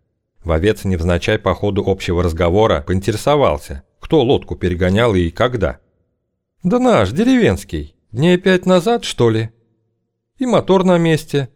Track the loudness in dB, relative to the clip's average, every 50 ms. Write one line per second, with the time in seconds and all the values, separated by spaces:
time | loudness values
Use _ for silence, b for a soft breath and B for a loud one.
0 | _ _ _ _ _ _ _ _ -6 -4 -2 0 0 0 -2 -2 -2 -4 -2 -2
1 | 0 0 0 0 0 -2 -2 -2 0 -2 -2 -2 -2 -4 -2 -2 -2 -2 -2 -2
2 | -2 -4 -2 0 0 -2 0 0 0 2 2 2 2 2 0 -2 -2 -4 -4 -2
3 | -2 -4 -4 -2 0 0 2 2 2 0 0 -2 -6 -12 -16 -16 -16 _ _ _
4 | -4 0 2 2 2 2 0 0 -2 -6 -8 -4 -4 -4 -2 0 0 0 2 2
5 | 2 2 2 2 0 0 -2 -2 -2 -2 -2 -2 -4 -4 -6 -8 _ _ _ _
6 | _ _ _ _ _ _ _ _ _ _ _ _ -4 -2 0 2 2 2 4 2
7 | 2 0 0 0 0 2 2 2 2 2 0 -2 -6 -10 -10 -10 -10 -12 _ _
8 | _ _ -6 0 2 2 2 2 2 0 0 2 2 2 2 2 2 0 -2 -2
9 | -4 -6 -2 0 2 2 2 0 -4 -6 _ _ _ _ _ _ _ _ _ _
10 | _ _ _ _ _ _ _ -6 -2 0 0 0 2 2 2 2 2 2 2 2
11 | 2 0 0 -2 -2 -4 -4 -4 -4 -6 _